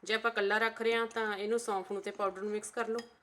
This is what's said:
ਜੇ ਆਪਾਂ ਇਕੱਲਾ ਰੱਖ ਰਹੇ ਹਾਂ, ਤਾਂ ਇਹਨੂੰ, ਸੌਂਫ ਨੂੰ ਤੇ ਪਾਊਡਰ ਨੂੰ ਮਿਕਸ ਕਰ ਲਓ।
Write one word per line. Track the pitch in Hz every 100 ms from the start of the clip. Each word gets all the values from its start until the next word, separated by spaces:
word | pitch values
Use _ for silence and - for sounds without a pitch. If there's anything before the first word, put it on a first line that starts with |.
ਜੇ | -
ਆਪਾਂ | 220 233
ਇਕੱਲਾ | 226 202 208
ਰੱਖ | 226 220
ਰਹੇ | 226 226
ਹਾਂ, | 226
ਤਾਂ | 226 220 202
ਇਹਨੂੰ, | 208 233
ਸੌਂਫ | 233 196 185
ਨੂੰ | 202
ਤੇ | 196
ਪਾਊਡਰ | 196 196 190
ਨੂੰ | 208
ਮਿਕਸ | 208 208
ਕਰ | - 220
ਲਓ। | 226 240 -